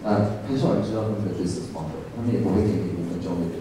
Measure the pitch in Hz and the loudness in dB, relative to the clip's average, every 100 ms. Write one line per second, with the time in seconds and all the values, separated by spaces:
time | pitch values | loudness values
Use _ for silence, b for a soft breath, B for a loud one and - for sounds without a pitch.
0 | 107 104 104 - 135 131 - - 104 110 | 2 4 4 0 -2 2 4 2 0 0
1 | 107 104 92 - - - - - - - | 0 0 -2 -2 -2 -2 -6 -8 -8 -8
2 | - 117 120 104 92 104 107 - 87 85 | -8 -4 0 2 4 4 4 2 0 -2
3 | 85 85 87 87 82 - | -4 -4 -2 -2 -2 -4